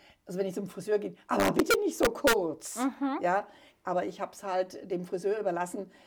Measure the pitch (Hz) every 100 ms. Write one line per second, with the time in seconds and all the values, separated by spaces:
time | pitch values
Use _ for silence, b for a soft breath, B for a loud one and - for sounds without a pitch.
0 | B B - 180 196 185 196 - 185 208
1 | 208 B - - - - - 440 403 -
2 | 233 - 277 220 165 - - - 262 226
3 | 277 277 175 190 - B B _ - 180
4 | 196 180 196 - 202 185 185 - 190 180
5 | 180 185 196 220 196 170 180 214 185 B